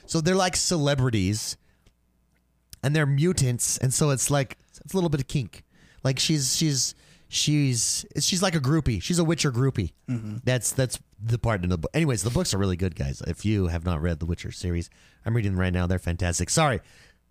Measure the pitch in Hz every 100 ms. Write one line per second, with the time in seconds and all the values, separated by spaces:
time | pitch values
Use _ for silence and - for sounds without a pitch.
0 | - 165 160 185 185 - - 170 143 143
1 | 127 113 92 107 - - _ _ _ _
2 | _ _ _ _ _ _ _ - 135 156
3 | 147 139 170 170 127 120 - - 135 -
4 | 151 135 - 143 131 - _ - - 190
5 | 170 147 131 156 107 - - _ - -
6 | 131 131 - 156 131 - 160 135 - -
7 | - - _ - - 151 143 117 - -
8 | - 143 - 185 190 165 131 160 139 107
9 | - 175 160 165 147 120 135 117 87 -
10 | - 120 107 107 123 127 - - 127 -
11 | - - 113 117 117 107 90 90 78 151
12 | 165 107 101 123 180 95 98 87 92 78
13 | 69 69 - 82 104 107 90 82 85 82
14 | 85 80 82 85 - - 90 85 82 -
15 | - _ - 117 101 92 92 90 87 90
16 | - 85 87 85 87 - 151 107 - -
17 | - _ _